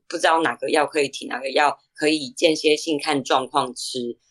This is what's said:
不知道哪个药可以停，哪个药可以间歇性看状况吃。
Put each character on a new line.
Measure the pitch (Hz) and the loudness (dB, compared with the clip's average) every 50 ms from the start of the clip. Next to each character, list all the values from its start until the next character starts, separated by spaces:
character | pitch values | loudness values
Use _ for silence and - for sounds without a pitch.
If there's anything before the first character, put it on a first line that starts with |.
| _ - | _ -10
不 | - | -4
知 | 170 156 | 0 2
道 | 180 160 165 165 | 4 4 4 2
哪 | 131 120 | 0 -2
个 | - - 135 | -2 -4 0
药 | 123 156 147 | 2 2 2
可 | 139 - 156 | 2 0 0
以 | 143 135 | 0 0
停， | - - - | -2 -8 -10
哪 | 120 - 123 | -10 -8 -8
个 | 131 139 | -6 -2
药 | 131 147 151 143 - - _ _ _ | 0 2 2 2 2 -2 _ _ _
可 | - 156 | -2 0
以 | 151 156 156 143 127 | 0 0 0 -2 -6
间 | 123 - 175 165 156 | -2 2 4 4 4
歇 | 151 - 156 151 | 4 2 2 2
性 | 147 - 165 160 | 2 2 -2 -4
看 | 143 - 156 147 139 127 | -2 -2 -2 -2 -2 0
状 | - 160 135 131 120 | 0 0 0 0 0
况 | - 147 131 127 120 | -2 -2 -2 -2 -4
吃。 | - - - - 131 120 120 117 - _ _ | -10 -10 -8 -8 -6 -6 -8 -8 -10 _ _